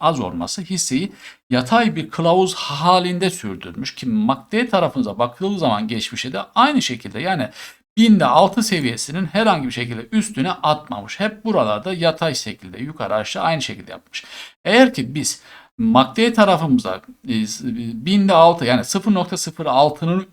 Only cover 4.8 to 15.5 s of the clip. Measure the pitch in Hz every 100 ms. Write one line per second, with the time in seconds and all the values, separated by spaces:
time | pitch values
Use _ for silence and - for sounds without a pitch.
4.8 | 160 135 110 98 120 - 190 202 143 104
5.8 | 110 113 - 113 131 123 - - 269 285
6.8 | - 113 101 104 170 180 110 - - -
7.8 | _ - 226 202 139 143 190 214 214 175
8.8 | 131 113 - 160 180 196 220 170 131 117
9.8 | 120 113 117 220 214 - 139 180 156 151
10.8 | - 104 101 - 208 208 226 214 110 104
11.8 | 185 185 165 160 165 135 107 - 95 95
12.8 | 135 156 101 107 104 190 170 165 127 98
13.8 | 92 92 _ - - - - _ - 220
14.8 | 262 - 123 147 120 - -